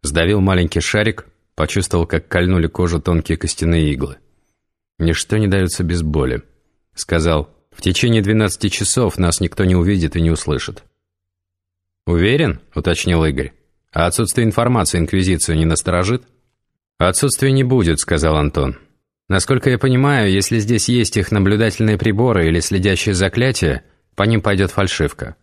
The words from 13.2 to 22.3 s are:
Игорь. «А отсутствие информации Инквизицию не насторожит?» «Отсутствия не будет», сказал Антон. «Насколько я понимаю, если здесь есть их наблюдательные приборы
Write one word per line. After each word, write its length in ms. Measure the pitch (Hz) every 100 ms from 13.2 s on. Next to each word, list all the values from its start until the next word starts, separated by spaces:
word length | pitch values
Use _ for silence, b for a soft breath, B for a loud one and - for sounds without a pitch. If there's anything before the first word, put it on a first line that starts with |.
Игорь. 280 | 80 67 65 _ _ _ _
«А 140 | - 87
отсутствие 400 | - 110 - 113
информации 520 | 110 120 123 92 -
Инквизицию 580 | 80 95 92 85 - 80
не 80 |
насторожит?» 600 | 80 80 - 87 92 127 _ _ _ _ _ _ _ _
«Отсутствия 540 | 90 - 143 - 135
не 100 | 135
будет», 380 | 123 127 85 78
сказал 360 | - 80 80 78
Антон. 420 | 73 76 69 67 _ _ _ _ _
«Насколько 420 | 95 - 131 135
я 80 | 123
понимаю, 520 | 135 127 143 139 104
если 280 | 95 95 117
здесь 300 | 107 117 -
есть 280 | 123 113 110
их 140 | 92
наблюдательные 680 | 104 98 104 110 - 110 104
приборы 500 | 113 101 123